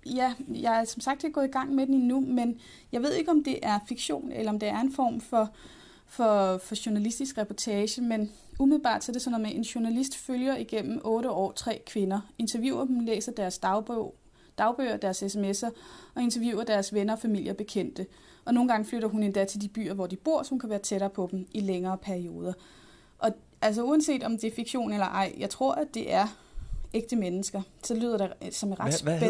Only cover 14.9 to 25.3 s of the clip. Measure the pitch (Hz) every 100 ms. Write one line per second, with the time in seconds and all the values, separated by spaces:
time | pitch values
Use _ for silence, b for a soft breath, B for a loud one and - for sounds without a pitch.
14.9 | 208 196 185 196 202 196 202 233 226 B
15.9 | B B - 247 233 233 220 220 208 196
16.9 | 208 202 220 233 202 - 196 214 202 -
17.9 | - 190 b b b - 240 247 220 214
18.9 | 233 220 214 208 196 196 208 202 - 190
19.9 | 196 180 190 311 320 269 262 233 202 202
20.9 | 196 196 196 180 190 185 220 196 180 185
21.9 | 190 - 185 175 170 175 185 b b b
22.9 | b b b 220 220 - - 214 214 240
23.9 | 311 302 262 233 226 220 220 233 254 220
24.9 | 208 190 196 196